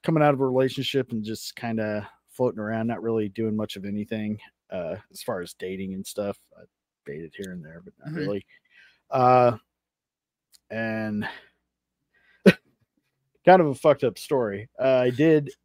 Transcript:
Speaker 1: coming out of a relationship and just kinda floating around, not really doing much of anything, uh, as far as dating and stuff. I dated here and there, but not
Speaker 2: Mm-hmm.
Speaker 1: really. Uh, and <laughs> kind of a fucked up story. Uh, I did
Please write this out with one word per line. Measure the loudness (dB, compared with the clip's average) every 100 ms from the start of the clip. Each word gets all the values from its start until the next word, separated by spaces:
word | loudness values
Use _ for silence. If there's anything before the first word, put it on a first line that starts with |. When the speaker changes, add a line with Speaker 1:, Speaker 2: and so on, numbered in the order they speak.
Speaker 1:
coming | 2 4
out | 4
of | 4
a | 2
relationship | 2 0 -2 -2 -2 -2
and | -6
just | -6 -8 -10 -10
kinda | -6 -4 -4 -6 -8 _ _
floating | -4 -4 -2
around, | -6 -4 -4
not | -4
really | -2 -2 -4
doing | -4 -4 -2
much | -6 -8
of | -8
anything, | -8 -6 -6 -6 -8 -12 _ _
uh, | -10 -8 -10 _
as | -14
far | -8 -8
as | -10
dating | -12 -10 -8 -8
and | -10 -10
stuff. | -8 -8 -8 _ _
I | -20 _ _ _ -16
dated | -14 -14 -14
here | -12
and | -12
there, | -16 -20
but | -20 _
not | -12
Speaker 2:
Mm-hmm. |
Speaker 1:
really. | -8 -6 -6 -10 _ _ _ -20 _ _
Uh, | 2 4 6 4 0 _ _ _ _ _ _ _ _ _ _ _
and | -6 -4 -4 -4 -4 -6 -10 _ _ _ _ _ _ _ _ _ _ 6
<laughs> | 6 _ _ _ _ _ _ _ _ 6
kind | 8
of | 6
a |
fucked | 2 2 4
up | 0 -2
story. | -2 0 0 -4 -12 -2
Uh, | 2 4
I | 2
did | 4 4 4 2 -14